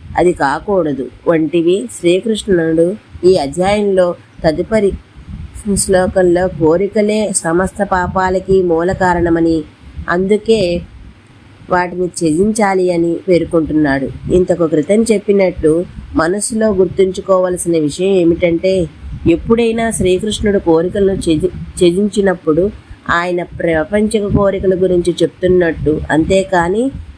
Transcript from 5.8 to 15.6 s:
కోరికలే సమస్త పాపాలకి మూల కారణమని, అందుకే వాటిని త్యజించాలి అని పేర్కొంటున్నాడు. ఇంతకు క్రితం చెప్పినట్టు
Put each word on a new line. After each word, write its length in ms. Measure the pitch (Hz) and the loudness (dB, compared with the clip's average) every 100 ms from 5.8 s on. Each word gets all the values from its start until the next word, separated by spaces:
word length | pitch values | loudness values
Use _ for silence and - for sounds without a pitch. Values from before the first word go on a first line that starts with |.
| - 185 185 196 180 175 185 | 2 2 2 2 2 2 0
కోరికలే 840 | 160 160 170 196 220 208 214 202 | 0 2 2 0 0 0 0 -2
సమస్త 500 | 185 165 170 190 - | -2 0 0 0 -2
పాపాలకి 800 | 196 185 180 190 185 185 185 190 | -2 0 0 0 0 0 2 2
మూల 300 | 180 165 175 | 2 2 0
కారణమని, 680 | 185 185 175 170 165 165 165 156 - - - 175 | 0 2 2 2 2 2 0 -4 -16 -18 -12 -4
అందుకే 760 | 175 190 208 214 220 175 175 165 - - - - - - - - | -2 0 0 2 0 0 -4 -8 -18 -20 -20 -20 -20 -20 -16 -2
వాటిని 380 | 180 180 180 180 | -2 -2 -2 -6
త్యజించాలి 840 | - 165 151 208 214 202 190 180 | -2 -2 0 0 0 0 2 0
అని 240 | 170 170 165 - | 0 0 -2 0
పేర్కొంటున్నాడు. 1040 | 170 165 170 143 151 147 135 131 - - | 0 2 -2 0 0 2 0 -4 -8 0
ఇంతకు 320 | 180 185 170 160 | 2 2 0 0
క్రితం 360 | 156 147 214 | 0 2 2
చెప్పినట్టు 840 | 226 208 202 202 185 - | 2 0 0 2 2 2